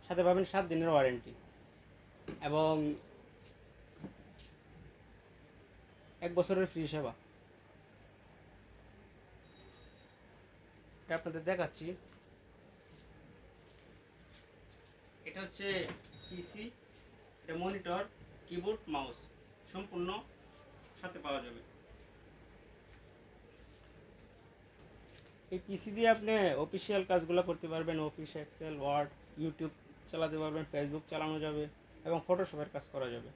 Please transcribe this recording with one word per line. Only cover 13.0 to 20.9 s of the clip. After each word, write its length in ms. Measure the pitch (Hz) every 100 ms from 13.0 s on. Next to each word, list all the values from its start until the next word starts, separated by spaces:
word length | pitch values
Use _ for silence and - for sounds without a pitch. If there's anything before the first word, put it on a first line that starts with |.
| - - - - - - - - - - - - - - - - - - - - - - 160
এটা 100 | 170
হচ্ছে 220 | 190 - 196 185 165 165 - - -
পিসি, 360 | 180 175 202 226 - - - - - - -
এটা 120 | - 165
মনিটর, 400 | 180 196 175 180 208 - - - -
কিবোর্ড, 320 | 175 180 214 -
মাউস 240 | 160 127 - - - - - -
সম্পূর্ণ 360 | 185 196 175 175 208 - - - - - - -